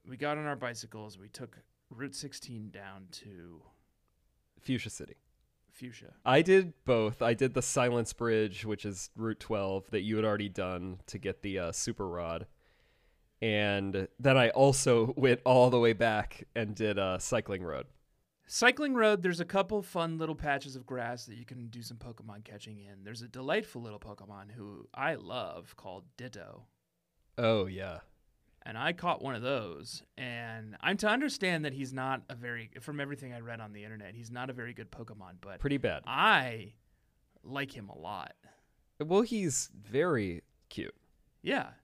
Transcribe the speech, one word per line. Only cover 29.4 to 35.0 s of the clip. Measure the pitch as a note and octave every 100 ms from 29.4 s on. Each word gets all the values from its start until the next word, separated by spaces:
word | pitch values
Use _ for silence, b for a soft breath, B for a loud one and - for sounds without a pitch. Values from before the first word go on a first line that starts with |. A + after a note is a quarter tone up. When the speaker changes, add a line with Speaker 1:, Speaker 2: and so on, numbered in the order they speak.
Speaker 1:
those, | B2 C#3 G2+ D2 - - - -
and | B2+ A#2 A#2 A2+ A2 G#2
I'm | - G3
to | G#3+
understand | A#3 C#4+ - F#3 E3+ D3+
that |
he's | C3+ C3
not | C3 C3 C3 -
a |
very, | A#2+ A#2+ A#2 A2+ -
from | - D3
everything | C#3 C#3+ C3
I | A#2+
read | A#2 A#2
on | G#2+
the | G#2
internet, | G#2 A2 G2+
he's | A2+ A2+
not | B2 C3
a |
very | B2 A#2
good | A#2+ A2+
Pokemon, | -